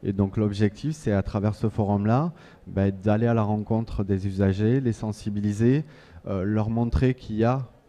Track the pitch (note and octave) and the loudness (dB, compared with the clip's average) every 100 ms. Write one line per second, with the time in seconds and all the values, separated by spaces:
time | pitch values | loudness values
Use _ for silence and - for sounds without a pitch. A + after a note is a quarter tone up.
0 | - G2 G2 F#2+ G#2+ G2+ G#2+ - C#3+ D#3 | -4 0 0 2 0 2 0 0 -6 -4
1 | - G2+ F#2+ G#2+ G2+ G2+ A2+ - G2+ G#2 | 0 0 0 0 -2 0 -4 0 0 2
2 | G2+ A#2+ E3 D#3+ - - - F#2 G2 F#2+ | 2 2 0 -6 -20 -20 -8 0 0 0
3 | G2+ G#2+ A#2 A#2 G#2 G#2+ G#2 A2+ A2+ - | 0 2 2 2 0 -2 0 -2 -2 -4
4 | G2+ G2 G2 F#2+ G2 F#2+ G#2+ C3 B2+ G#2+ | -2 -2 -2 2 2 4 2 2 0 -2
5 | A2 G#2 - G#2 G2+ G#2 A#2 C#3 D#3+ - | -4 -6 -6 -2 -2 2 4 4 0 -14
6 | - - - F#2+ F#2+ G#2+ G#2+ A2+ A#2+ - | -20 -18 -6 -4 -2 0 0 -2 0 2
7 | B2+ B2+ - G#2+ A2+ C3+ B2 - | 2 0 -6 0 2 2 -4 -14